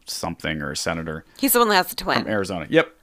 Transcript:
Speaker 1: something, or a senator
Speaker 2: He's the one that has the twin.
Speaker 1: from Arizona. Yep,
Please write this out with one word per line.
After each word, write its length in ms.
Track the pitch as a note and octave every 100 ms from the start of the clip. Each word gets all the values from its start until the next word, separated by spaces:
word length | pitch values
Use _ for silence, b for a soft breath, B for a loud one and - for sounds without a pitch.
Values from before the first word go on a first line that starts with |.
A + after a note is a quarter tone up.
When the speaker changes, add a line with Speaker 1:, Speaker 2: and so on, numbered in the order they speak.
| -
Speaker 1:
something, 560 | - E2+ F2 E2 D#2
or 100 | C#2+
a 60 | D2+
senator 480 | - E2 E2 D#2+ b -
Speaker 2:
He's 140 | C4+
the 60 | A#3+
one 100 | A3+
that 60 | F#3+
has 120 | F3+
the 80 | -
twin. 280 | F#3 B2+
Speaker 1:
from 80 | G2+
Arizona. 360 | G#2+ F#2+ F2+ D2
Yep, 240 | D#3 D#3 -